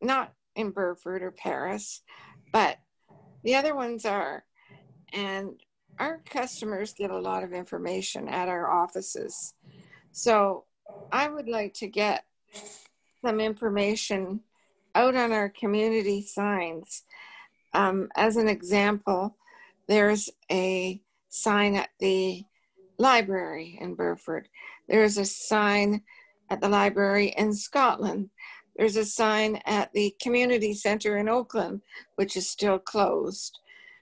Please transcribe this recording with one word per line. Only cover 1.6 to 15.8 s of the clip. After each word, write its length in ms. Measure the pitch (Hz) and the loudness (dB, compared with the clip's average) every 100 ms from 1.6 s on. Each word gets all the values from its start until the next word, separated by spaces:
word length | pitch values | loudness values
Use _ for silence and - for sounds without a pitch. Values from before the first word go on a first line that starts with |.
| 160 208 - - _ - - - _ | -4 -6 -8 -14 _ -20 -20 -20 _
but 240 | - 175 - _ _ _ - - - | 2 2 0 _ _ _ -20 -20 -6
the 120 | 220 | 0
other 200 | 262 294 | 2 2
ones 300 | 285 240 233 | 0 -4 -4
are. 400 | 214 202 156 - - _ _ - - - _ | -2 -2 -2 -6 -14 _ _ -20 -20 -20 _
And 440 | 202 196 196 196 - _ _ _ - | -6 -4 -4 -8 -12 _ _ _ -6
our 220 | 285 330 - | -6 -6 -8
customers 680 | 285 254 - 214 196 214 | -6 -6 -6 -6 -6 -6
get 160 | - 196 | -6 -6
a 80 | 185 | -4
lot 240 | 185 185 | -4 -4
of 100 | 185 | -6
information 760 | 180 180 180 175 185 190 - 147 | -10 -10 -8 -6 -6 -6 -8 -6
at 200 | 165 185 | -4 -4
our 220 | 175 175 | -2 0
offices. 840 | 175 175 190 190 - - - - - - - - - _ | 0 0 -4 -8 -8 -10 -10 -14 -16 -20 -20 -20 -20 _
So 520 | - 240 214 196 185 - _ - - - | -2 4 4 4 0 -10 _ -20 -18 -4
I 180 | 240 294 | -2 -2
would 200 | 302 233 | -4 -6
like 260 | 226 208 | -4 -6
to 120 | - 202 | -8 -8
get 380 | 208 208 165 - _ _ - - - - _ _ _ | -2 0 -2 -6 _ _ -20 -18 -20 -20 _ _ _
some 160 | 247 214 | -2 0
information 1000 | 220 208 226 202 202 214 - 196 185 208 - _ _ _ _ | 0 -2 -2 0 0 0 -2 -4 -4 -8 -10 _ _ _ _
out 200 | - 247 254 | 4 4 4
on 160 | 233 | 2
our 160 | 220 202 | 0 -2
community 760 | - 214 208 | -2 -2 0